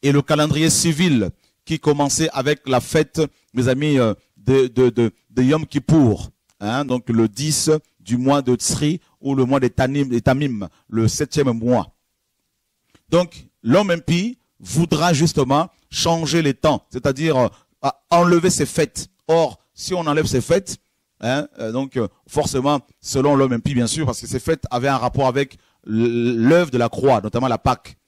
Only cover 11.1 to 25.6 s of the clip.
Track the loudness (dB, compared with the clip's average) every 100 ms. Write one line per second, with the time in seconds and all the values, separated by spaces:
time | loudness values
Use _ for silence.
11.1 | -2 -4 -2 -2 0 0 0 -2 _ _
12.1 | _ _ _ _ _ _ _ _ _ _
13.1 | 0 0 -8 -20 _ 2 2 2 -2 -2
14.1 | -2 -2 -8 _ _ -6 -2 0 0 0
15.1 | 2 0 0 0 0 -2 _ _ -4 -2
16.1 | -2 0 0 0 0 0 0 _ -6 -4
17.1 | -2 0 2 0 -2 _ _ -8 -8 _
18.1 | 2 4 4 2 0 -4 -2 -4 -4 -16
19.1 | _ 0 0 0 -4 _ _ -8 -4 -2
20.1 | 0 0 -2 0 -2 -2 -16 _ _ _
21.1 | _ -4 -4 -6 -10 -6 -6 -4 -4 -6
22.1 | _ _ -4 -2 -2 0 -2 -4 _ -6
23.1 | -2 2 2 2 0 -2 -2 -2 -2 -4
24.1 | -4 -6 -8 -2 -4 -2 -4 -2 -2 -2
25.1 | 0 0 0 -4 -8